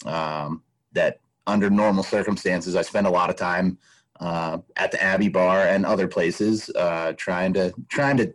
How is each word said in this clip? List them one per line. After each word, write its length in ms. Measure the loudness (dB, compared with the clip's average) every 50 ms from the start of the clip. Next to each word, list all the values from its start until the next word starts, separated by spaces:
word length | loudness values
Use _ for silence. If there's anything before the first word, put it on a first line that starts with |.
| -12
um, 560 | -8 -6 -4 -4 -4 -4 -6 -6 -6 -8 -10 _ _ _ _ _ _
that 300 | -2 0 0 0 0 _ _ _ _ _ -4 0
under 220 | 0 2 4 4
normal 340 | 4 4 4 4 2 2 0
circumstances, 720 | 0 0 -2 0 0 -4 -2 0 -2 -2 0 -2 -2 -2
I 60 | -2
spend 260 | -2 0 -2 0 0 2
a 20 |
lot 200 | 2 2 2 0
of 80 | -2 -4
time, 400 | -2 -2 0 0 0 0 -2 -4 _ _ _ _ _ _ _ -10
uh, 380 | -6 -6 -4 -4 -4 -4 -6 -8 -10 _ -6
at 160 | -4 -2 -2
the 100 | 0 0
Abbey 280 | 0 0 2 2 2 2
Bar 340 | 2 2 4 4 4 4 4
and 220 | 4 4 2 2
other 220 | 2 2 0 0 -2
places, 600 | 0 0 0 0 0 0 0 0 0 0 -2 -6 -4
uh, 380 | -2 0 0 0 -2 -4 -4 -4
trying 400 | -6 -4 -4 -2 -2 0 0 0
to, 200 | 0 0 -2 -4 -8 -14 -8
trying 300 | -2 0 0 2 2 2
to 160 | 0 0 -2